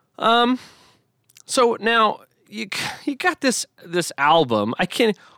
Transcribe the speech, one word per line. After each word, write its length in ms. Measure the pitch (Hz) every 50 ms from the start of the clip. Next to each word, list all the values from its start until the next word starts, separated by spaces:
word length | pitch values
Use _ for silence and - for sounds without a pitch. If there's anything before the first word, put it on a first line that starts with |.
| _ _ _ -
Um, 400 | - 220 233 240 240 240 254 247 - - - _ _ _ _ _ _ _ _ _ _ _ _ - _
so 300 | - - 269 240 233 226 -
now 400 | 202 220 233 233 220 208 - - - - _ _ _ -
you, 200 | 202 214 220 196 - - - - - - -
you 120 | 294 277
got 240 | - - 359 330 -
this, 260 | - 262 220 - - - _ _ -
this 280 | 180 170 175 165 - - -
album. 560 | 139 147 160 165 156 123 117 107 104 113 127 -
I 80 | 185
can't, 300 | - - - 247 220 196 - - - _